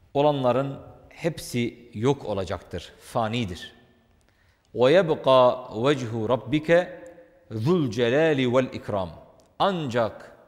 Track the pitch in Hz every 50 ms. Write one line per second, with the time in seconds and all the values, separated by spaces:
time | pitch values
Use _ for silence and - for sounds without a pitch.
0 | _ _ - 139 147 151 147 139 131 123 117 131 139 139 139 - - - - -
1 | - - - - - 170 151 - - - - 120 120 - - - - - - 104
2 | 110 135 143 139 - 104 104 98 95 87 98 87 - - - 87 - - - -
3 | - - - 127 113 107 113 123 117 90 90 - - - - - _ _ _ _
4 | _ _ _ _ _ _ _ _ _ _ _ _ _ _ - 113 120 131 156 190
5 | 196 160 151 117 - 135 131 127 127 123 107 - - - 90 110 120 139 151 131
6 | 123 110 117 113 107 107 127 123 - 123 143 156 151 - 170 175 180 - - -
7 | - - - - - _ _ _ _ - 113 110 110 147 185 180 147 120 101 120
8 | 120 117 123 147 160 165 151 135 131 123 117 131 127 120 - 113 - - 104 98
9 | 92 82 78 - - - _ _ _ _ _ - 160 196 190 175 151 131 113 120
10 | 113 101 - - - - - - _